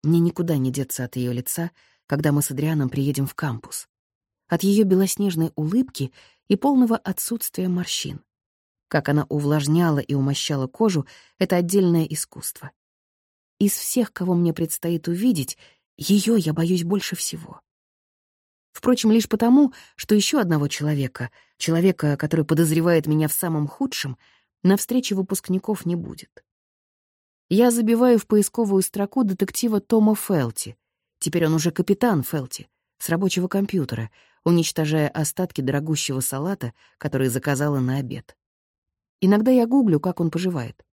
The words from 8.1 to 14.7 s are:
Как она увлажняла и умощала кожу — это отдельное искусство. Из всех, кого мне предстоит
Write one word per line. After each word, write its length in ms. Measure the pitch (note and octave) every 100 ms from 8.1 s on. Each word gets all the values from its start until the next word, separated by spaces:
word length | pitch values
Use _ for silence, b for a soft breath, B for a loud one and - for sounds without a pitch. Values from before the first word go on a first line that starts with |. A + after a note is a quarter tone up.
| D3 _ _ _ _ _ _ _
Как 220 | D3+ C#3
она 160 | D3 -
увлажняла 720 | D3 C#3+ D3+ C#3+ E3 E3+ C#3+
и 140 | -
умощала 540 | C#3 C3+ C#3 - C#3+ C3
кожу — 380 | - A3 E3+ - b b b
это 180 | F#3+ F3+
отдельное 480 | F3 G3 F3+ E3+ D#3+
искусство. 680 | D#3 - - - - C#3 _ _ _ _ _ _ _ _ _
Из 140 | G3+
всех, 400 | - - B3 A3+
кого 220 | - F#3 F3
мне 180 | E3+
предстоит 560 | D#3+ E3